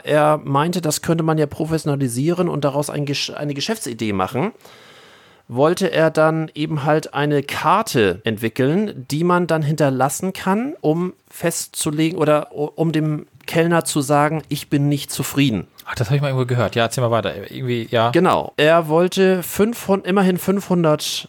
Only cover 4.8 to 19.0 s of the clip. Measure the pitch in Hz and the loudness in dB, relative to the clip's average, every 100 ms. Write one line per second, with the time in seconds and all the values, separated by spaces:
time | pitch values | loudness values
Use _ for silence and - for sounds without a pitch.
4.8 | - - - - _ _ - 123 151 180 | -20 -20 -20 -20 _ _ -8 0 2 2
5.8 | 190 - 160 151 156 160 156 - 151 156 | 0 2 2 4 2 2 -4 -6 -4 -2
6.8 | 147 156 156 139 147 147 135 - 156 190 | 0 0 0 -2 0 0 0 -2 2 2
7.8 | 220 135 98 90 117 107 113 - 131 175 | 2 2 2 2 -4 -2 -2 0 0 0
8.8 | 214 131 123 147 175 175 175 160 147 156 | -2 -6 -6 -2 2 2 2 0 0 2
9.8 | 147 131 135 - 190 - - 196 262 330 | 2 2 0 0 -6 -4 -2 -2 -2 -4
10.8 | 151 160 180 - _ - 170 - - - | 0 0 -2 -8 _ -6 -4 -4 -6 -6
11.8 | 160 151 160 160 151 151 - - 147 - | -4 0 0 0 2 2 0 -6 -6 -2
12.8 | 165 156 151 151 - _ - 170 170 170 | 0 0 0 -2 -8 _ -4 0 2 2
13.8 | 160 156 131 147 151 156 - 143 - 147 | 0 -2 2 2 2 0 -4 -8 -2 0
14.8 | 143 143 - - 135 143 139 101 - - | 2 0 -4 -6 -4 0 2 0 -4 -12
15.8 | - - 107 143 143 131 123 123 101 120 | -10 -6 -2 0 0 -2 0 0 0 0
16.8 | 113 - 120 113 101 82 98 - 127 120 | 0 0 0 0 -2 -6 -10 -8 -4 -4
17.8 | 113 117 117 165 175 90 - - 151 170 | 0 2 2 4 4 2 0 2 4 4
18.8 | 156 160 | 4 2